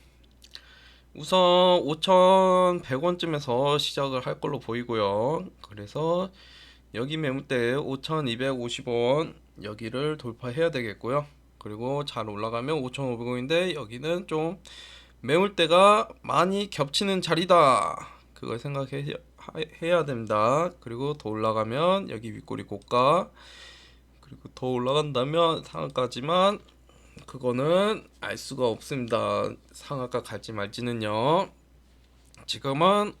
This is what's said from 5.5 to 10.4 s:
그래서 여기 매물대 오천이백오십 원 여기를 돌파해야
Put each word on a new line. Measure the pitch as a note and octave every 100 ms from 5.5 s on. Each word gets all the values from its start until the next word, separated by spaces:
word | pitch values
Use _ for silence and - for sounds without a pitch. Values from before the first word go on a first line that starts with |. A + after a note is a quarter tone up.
| -
그래서 | - G#2 G#2 C#3+ D#3+ F3 F#3+ - - - - - _
여기 | G#2 C3+ D#3
매물대 | D3 C3+ - C3 A#2
오천이백오십 | C3+ B2 C3+ - D#3+ C#3 A2+ C3+ C3 A#2+ - -
원 | A#2+ A#2+ C#3 E3 - _ -
여기를 | G2+ G#2+ A2 B2 D3 D3
돌파해야 | A#2+ A2+